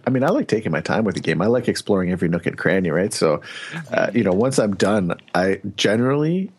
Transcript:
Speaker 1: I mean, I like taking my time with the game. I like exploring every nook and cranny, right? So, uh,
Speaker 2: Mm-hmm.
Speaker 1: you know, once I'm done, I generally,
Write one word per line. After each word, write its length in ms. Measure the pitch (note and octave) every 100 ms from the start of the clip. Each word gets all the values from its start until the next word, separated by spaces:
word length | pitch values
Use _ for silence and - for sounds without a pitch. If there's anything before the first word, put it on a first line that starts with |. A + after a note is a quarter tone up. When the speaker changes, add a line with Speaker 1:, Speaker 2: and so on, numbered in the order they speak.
| B2
Speaker 1:
I 40 |
mean, 120 | B2+
I 40 | C#3+
like 200 | C4+ -
taking 240 | G#2+ F2+
my 100 | D2
time 220 | - F2+
with 120 | G#2+ E2
the 60 |
game. 200 | - D#2+
I 60 | G#2+
like 200 | B2 A#2
exploring 440 | - - G2 F2+
every 160 | F2+ E2+
nook 160 | E2+ -
and 120 | -
cranny, 340 | D#2+ F#2+ F2
right? 200 | D#2 G#2
So, 220 | - D#2+ D2 - - -
uh, 340 | E3 D#3 - -
Speaker 2:
Mm-hmm. 100 | A#2+
Speaker 1:
you 60 |
know, 100 | G2
once 260 | F#2 C3 C3+
I'm 160 | G#2+ F#2+
done, 420 | G2 G#2+ F2+ - -
I 280 | F2 F#2+ G2 D3+ -
generally, 720 | A2 A2+ B2+ C#3+ D#3 F#3 F#3+